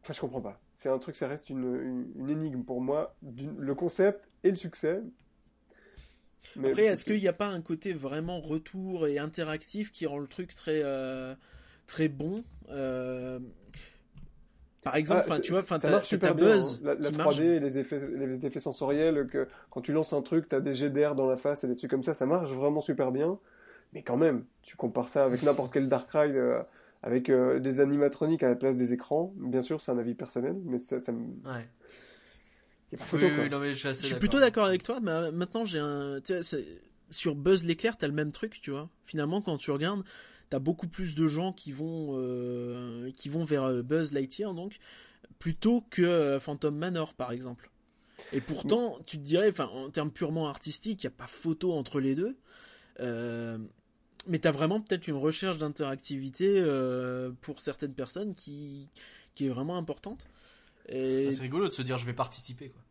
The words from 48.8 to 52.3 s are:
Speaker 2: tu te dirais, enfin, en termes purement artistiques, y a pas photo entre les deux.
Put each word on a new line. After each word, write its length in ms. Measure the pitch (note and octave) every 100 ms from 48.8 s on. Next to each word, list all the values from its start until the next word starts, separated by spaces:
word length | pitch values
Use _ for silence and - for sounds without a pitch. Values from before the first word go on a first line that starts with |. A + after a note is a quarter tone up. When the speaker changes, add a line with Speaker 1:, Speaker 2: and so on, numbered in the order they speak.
| A#3+ C3 -
Speaker 2:
tu 120 | D#3
te 60 |
dirais, 260 | C#3+ E3 G#3
enfin, 180 | F3+ B2+
en 220 | A2+ C3+
termes 200 | D#3+ D3+
purement 380 | - D#3 D#3+ D3+
artistiques, 540 | C#3 - D3 G#3+ G3
y 40 | -
a 40 |
pas 160 | - A#2
photo 440 | - E3 D#3 F#3
entre 280 | D#3+ B2+ C#3+
les 140 | C3+ C3+
deux. 200 | G3+